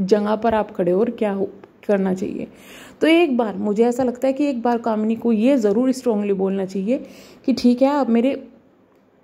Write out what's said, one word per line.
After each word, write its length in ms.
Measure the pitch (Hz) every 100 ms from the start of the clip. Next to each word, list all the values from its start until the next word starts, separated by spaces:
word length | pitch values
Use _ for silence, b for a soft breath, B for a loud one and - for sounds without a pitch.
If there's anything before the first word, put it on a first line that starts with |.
जगह 360 | 185 208 208 214
पर 180 | 233
आप 160 | 220 208
खड़े 220 | - 180
हो 80 | 180
और 100 | 240
क्या 220 | 233 208
हो, 160 | 196 - - - _ -
करना 260 | 202 190
चाहिए। 320 | 185 202 - - B B B B -
तो 60 | 302
एक 300 | 330 339 240
बार 200 | 220 190
मुझे 280 | 208 202
ऐसा 180 | 233 240
लगता 240 | 247 240 262
है 60 |
कि 140 | 269 285
एक 160 | 240
बार 160 | 240 233
कामिनी 380 | 233 214 220 226
को 160 | 240
ये 240 | 214 247 277
ज़रूर 360 | 202 208 262
स्ट्रांगली 400 | 247 247 208 208
बोलना 300 | 190 190 196
चाहिए 400 | 190 196 190 269 B B B B -
कि 60 |
ठीक 300 | 247 240 247
है, 60 | 269
आप 220 | 285 262
मेरे 380 | 233 262 - - - _ _ _ _ _ _